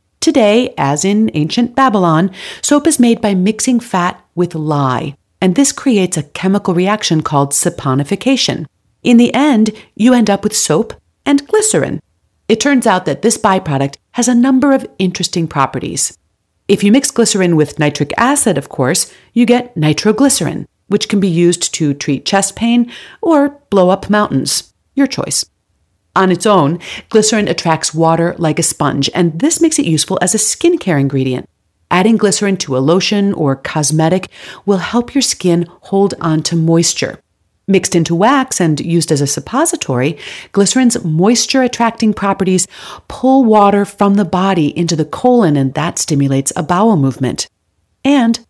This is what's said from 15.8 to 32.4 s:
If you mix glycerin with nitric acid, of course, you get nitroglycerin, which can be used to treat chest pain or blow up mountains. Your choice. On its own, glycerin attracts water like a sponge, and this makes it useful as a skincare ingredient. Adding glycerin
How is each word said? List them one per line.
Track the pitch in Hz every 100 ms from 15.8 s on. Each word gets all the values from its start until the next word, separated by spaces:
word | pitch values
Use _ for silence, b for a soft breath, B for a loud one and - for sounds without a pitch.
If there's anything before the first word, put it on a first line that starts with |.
| - - - - _ _ _ _ -
If | 190
you | 202
mix | 262 -
glycerin | - 226 196 175 160
with | 147 -
nitric | 147 - 143 -
acid, | 240 285 220 147
of | -
course, | - 131 180 - B B
you | 226 240
get | 247 240 -
nitroglycerin, | 151 151 214 214 277 - 151 - - _ _
which | 196 -
can | 202
be | 190
used | 165 175 175 -
to | - 151
treat | 143 - 135 -
chest | 196 196 -
pain | 233 240 240 B B B
or | 339 302 285 285 _
blow | 196 180
up | 190 -
mountains. | 208 208 135 - - - _ _
Your | - 269
choice. | - - - - _ _ _ _ _ _ 185
On | 190
its | 175 220
own, | 190 143 175 B B B
glycerin | 220 214 220 202
attracts | 175 170 156 - 156
water | 165 165 170 -
like | 160 147
a |
sponge, | 156 - 147 139 135 -
and | 170 160
this | 294 -
makes | 320 311
it | 170
useful | 156 - 190
as | 185 214
a |
skincare | - - 339 349 196 143
ingredient. | 135 135 131 127 - _ _ _ _
Adding | 180 214 220
glycerin | 208 -